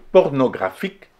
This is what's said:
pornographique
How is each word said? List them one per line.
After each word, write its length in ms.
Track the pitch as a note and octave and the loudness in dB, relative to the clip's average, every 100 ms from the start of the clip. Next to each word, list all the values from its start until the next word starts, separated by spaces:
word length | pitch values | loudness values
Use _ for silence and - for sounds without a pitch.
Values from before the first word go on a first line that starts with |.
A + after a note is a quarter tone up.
| - | 2
pornographique 960 | F#3 D3+ C#3 B2+ - F#2 - G3 - - _ | 2 2 0 -2 -2 -6 -6 -12 -12 -20 _